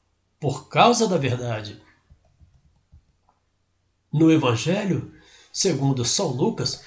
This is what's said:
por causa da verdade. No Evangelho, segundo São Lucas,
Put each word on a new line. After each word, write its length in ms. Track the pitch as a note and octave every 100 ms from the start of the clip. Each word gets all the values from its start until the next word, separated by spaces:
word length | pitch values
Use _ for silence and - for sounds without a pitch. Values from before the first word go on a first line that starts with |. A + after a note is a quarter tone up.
| _ _ _ _
por 300 | C#3+ - -
causa 400 | D3 G#3+ A#3 A3
da 100 | F3
verdade. 640 | C3+ B2 A#2+ G#2+ G#2 - - _ _ _ _ _ _ _ _ _ _ - _ _ _ _ _ _ _ _ _ _ _
No 180 | D3 D#3+
Evangelho, 840 | D#3 C3 A#2 D3+ G3 G#3 D#3+ - - - - -
segundo 500 | - G3 C3+ C#3 C3
São 240 | A#2+ - F#3
Lucas, 540 | B2 G3+ A#3 - -